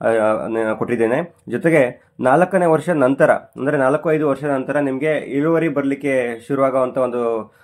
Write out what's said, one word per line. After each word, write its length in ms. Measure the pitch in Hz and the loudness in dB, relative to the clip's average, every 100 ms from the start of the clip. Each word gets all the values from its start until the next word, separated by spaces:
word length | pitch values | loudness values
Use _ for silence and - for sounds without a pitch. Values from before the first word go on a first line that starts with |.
ಆ, 60 | 113 | 0
ಆ, 640 | 113 107 107 107 113 110 | 2 2 0 -2 -2 -2
ಕೊಟ್ಟಿದ್ದೇನೆ. 640 | 107 110 117 113 135 175 _ - | -2 -2 0 2 0 -4 _ -8
ಜೊತೆಗೆ 600 | 117 165 160 123 - _ - | -2 2 2 2 -2 _ -2
ನಾಲ್ಕನೇ 460 | 123 147 180 190 170 | 2 2 2 2 2
ವರ್ಷ 240 | 156 160 | 2 0
ನಂತರ, 420 | 160 127 139 147 | 0 2 4 2
ಅಂದ್ರೆ 460 | 104 - 120 131 147 | 2 -4 -8 -2 0
ನಾಲ್ಕು 340 | 131 151 165 | 2 0 0
ಐದು 180 | 156 151 | 0 0
ವರ್ಷದ 200 | 131 147 | -2 -2
ನಂತರ 300 | 135 127 143 | -4 -2 -2
ನಿಮ್ಗೆ 380 | 139 131 156 143 | -2 -2 -2 -2
ಇಳುವರಿ 520 | - 135 156 165 160 | -2 -2 0 0 0
ಬರ್ಲಿಕ್ಕೆ 720 | 143 139 139 143 131 120 113 | -2 -2 -2 0 0 -2 -6
ಶುರುವಾಗುವಂತ 580 | - 135 135 131 127 131 | -4 0 0 2 0 0
ಒಂದು, 560 | 123 120 117 113 104 _ | -2 -2 -2 -4 -6 _